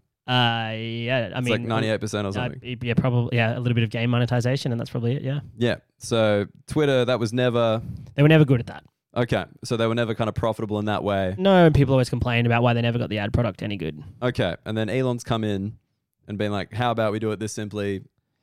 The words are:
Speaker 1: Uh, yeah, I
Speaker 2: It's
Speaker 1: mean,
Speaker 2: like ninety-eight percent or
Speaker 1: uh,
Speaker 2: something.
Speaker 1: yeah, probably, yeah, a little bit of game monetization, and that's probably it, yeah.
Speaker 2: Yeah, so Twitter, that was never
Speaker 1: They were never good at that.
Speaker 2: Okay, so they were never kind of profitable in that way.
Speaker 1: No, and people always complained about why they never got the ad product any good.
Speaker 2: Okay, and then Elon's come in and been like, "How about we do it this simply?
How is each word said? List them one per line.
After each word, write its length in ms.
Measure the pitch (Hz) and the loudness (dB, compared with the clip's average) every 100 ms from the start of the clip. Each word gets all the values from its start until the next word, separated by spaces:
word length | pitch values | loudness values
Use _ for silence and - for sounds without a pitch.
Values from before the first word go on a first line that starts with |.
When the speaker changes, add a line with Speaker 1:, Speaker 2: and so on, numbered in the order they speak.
| _ _ - | _ _ -2
Speaker 1:
Uh, 460 | 123 120 117 110 | 2 2 0 -4
yeah, 600 | 110 113 117 117 131 107 | -6 -8 -6 -2 -2 -2
I 40 | 107 | -4
Speaker 2:
It's 60 | |
Speaker 1:
mean, 80 | 123 | -2
Speaker 2:
like 80 | 110 | -2
ninety-eight 380 | 117 110 110 107 | -2 -2 0 -2
percent 240 | 110 104 101 | -2 -4 -2
or 20 | |
Speaker 1:
uh, 40 | |
Speaker 2:
something. 460 | 98 - 135 120 120 | -4 -6 -8 -12 -8
Speaker 1:
yeah, 140 | 123 | -2
probably, 420 | 113 135 120 120 120 | 0 2 2 0 0
yeah, 220 | 113 120 | 0 0
a 20 | |
little 140 | 120 | 0
bit 100 | 120 | 0
of 60 | 113 | 0
game 180 | 117 117 | 0 0
monetization, 640 | 120 120 123 120 135 - | 0 2 0 0 -2 -2
and 80 | 117 | -4
that's 80 | 113 | -4
probably 260 | 123 117 135 | -4 -2 -2
it, 60 | |
yeah. 180 | 127 143 - 110 | -4 -6 -8 -2
Speaker 2:
Yeah, 180 | 120 - _ _ | -2 -2 _ _
so 480 | - 117 110 104 101 - - | -2 2 4 2 0 -8 -6
Twitter, 380 | - 147 131 | 0 2 2
that 140 | 120 123 | 2 0
was 120 | 117 | 0
never 480 | 123 123 120 117 110 - - - | 2 2 2 2 0 -4 -14 -10
Speaker 1:
They 80 | - | 2
were 60 | 147 | 6
never 140 | 160 143 | 8 6
good 140 | 131 | 4
at 60 | - | 0
that. 160 | 80 _ _ _ | -12 _ _ _
Speaker 2:
Okay, 300 | - 123 113 87 - | -4 0 0 -2 -12
so 120 | - 117 | -6 0
they 100 | 113 | 0
were 80 | |
never 200 | 117 117 | 2 -2
kind 140 | 110 113 | 0 -2
of 60 | |
profitable 440 | - 117 104 110 104 | -2 -2 -2 -4 -2
in 80 | 107 | -2
that 180 | 104 | -2
way. 300 | 101 98 95 95 | 0 0 0 0
Speaker 1:
No, 300 | 196 185 165 | 4 8 8
and 80 | |
people 180 | 143 135 | 6 4
always 160 | 135 123 | 2 2
complained 380 | 123 123 117 120 | -2 0 2 2
about 160 | 117 | 4
why 100 | 120 | 4
they 80 | 117 | 2
never 180 | 117 120 | 0 -2
got 120 | 117 | -2
the 80 | 107 | -4
ad 140 | 101 | -2
product 280 | - 117 92 | -2 -2 -4
any 140 | 107 101 | -8 -6
good. 260 | 80 76 - - | -6 -8 -14 -6
Speaker 2:
Okay, 340 | 123 123 98 - | -4 0 -2 -2
and 120 | - 110 | -6 -4
then 100 | 110 | -2
Elon's 360 | 123 131 120 | 0 -2 -2
come 200 | - 113 | -4 -2
in 320 | 110 98 101 110 _ _ _ _ - | -2 -2 -4 -10 _ _ _ _ -14
and 120 | 101 | -6
been 140 | 104 | -4
like, 200 | 104 92 | -4 -6
"How 180 | 107 120 | -4 -2
about 220 | 113 110 | 0 0
we 60 | 107 | -2
do 120 | 110 | -4
it 60 | 104 | -4
this 120 | 107 | -6
simply? 500 | - 107 107 101 98 - _ _ _ | -8 -8 -6 -4 -6 -8 _ _ _